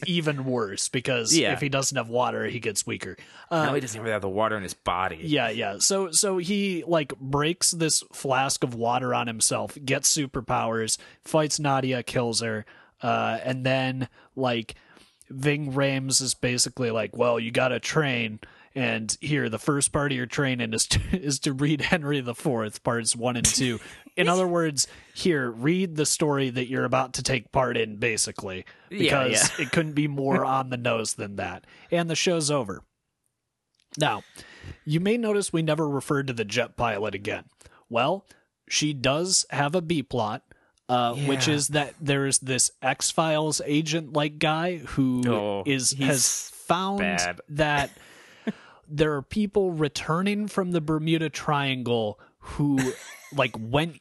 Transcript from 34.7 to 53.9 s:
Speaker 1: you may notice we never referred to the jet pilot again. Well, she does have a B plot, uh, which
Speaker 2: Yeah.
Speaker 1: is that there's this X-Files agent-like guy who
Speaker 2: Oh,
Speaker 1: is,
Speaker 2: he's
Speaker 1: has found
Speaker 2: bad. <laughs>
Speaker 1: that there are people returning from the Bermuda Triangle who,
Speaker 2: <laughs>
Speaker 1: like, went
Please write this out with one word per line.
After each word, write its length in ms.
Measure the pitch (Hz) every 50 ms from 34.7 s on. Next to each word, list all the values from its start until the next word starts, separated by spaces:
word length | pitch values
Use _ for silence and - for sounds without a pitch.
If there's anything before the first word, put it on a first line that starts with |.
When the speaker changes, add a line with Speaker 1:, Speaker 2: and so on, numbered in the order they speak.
| - - _
Speaker 1:
you 160 | 151 151 165
may 160 | 180 202 226
notice 340 | 240 226 214 208 202 190 -
we 120 | - 165 165
never 260 | 156 151 156 160 147
referred 380 | 139 131 - - 151 139 139 131
to 40 | 123
the 100 | 117 110
jet 320 | 101 104 120 117 117 -
pilot 380 | - 123 117 107 101 107 104 98
again. 300 | 98 101 104 101 - - - _ _ - - - - _ -
Well, 380 | 117 117 123 147 185 196 - _ - _ _ _ _ _ _ -
she 240 | - - 151 151 147
does 520 | 135 120 127 139 156 175 185 185 - - -
have 240 | 147 135 143 143 156
a 60 | 185 170
B 200 | 156 175 147 120
plot, 400 | - - 123 107 104 110 135 - _ - _ _ _ _ _ _ -
uh, 260 | 127 123 123 120 123
which 340 | 135 143 135 139 131 123 156
Speaker 2:
Yeah. 60 | 151
Speaker 1:
is 140 | 147 143 147
that 260 | 147 147 143 131 - -
there's 380 | 160 143 143 139 139 135 131 -
this 300 | - 127 131 123 - - - _ -
X-Files 800 | 127 135 - - - - - 160 160 156 151 156 156 143 - -
agent-like 760 | 143 147 151 160 151 151 165 160 131 151 147 147 156 151 151
guy 380 | 160 156 156 160 170 180 180 165
who 440 | 123 - - 147 135 131 127 123 123
Speaker 2:
Oh, 360 | 123 117 107 104 104 101 101 95
Speaker 1:
is, 240 | 143 135 131 123 -
Speaker 2:
he's 160 | 139 135 139
Speaker 1:
has 440 | 135 147 127 - - - - - - -
found 440 | - - - 170 175 190 196 196 202
Speaker 2:
bad. 400 | 180 175 87 - 87 87 90 - -
<laughs> 40 | -
Speaker 1:
that 400 | 147 143 156 151 147 143 139 - - - - - - - - - - - - 220 - - - - - - _ -
there 260 | 151 147 160 156 151
are 80 | 139 135
people 500 | - - 214 208 196 - 208 196 185 170
returning 760 | 156 156 139 - - - - 160 170 190 202 208 208 214 196
from 240 | - 202 190 180 175
the 80 | 170
Bermuda 500 | 151 151 156 156 156 165 165 160 160 151
Triangle 880 | - - - - 151 139 139 135 131 127 120 120 120 113 110 104 104 - - - _ _
who, 400 | - - - - 147 143 139 135 131 127 - - - -
Speaker 2:
<laughs> 240 | - - - - 147
Speaker 1:
like, 200 | 143 131 120 107 113
went 400 | 110 113 123 147 160 170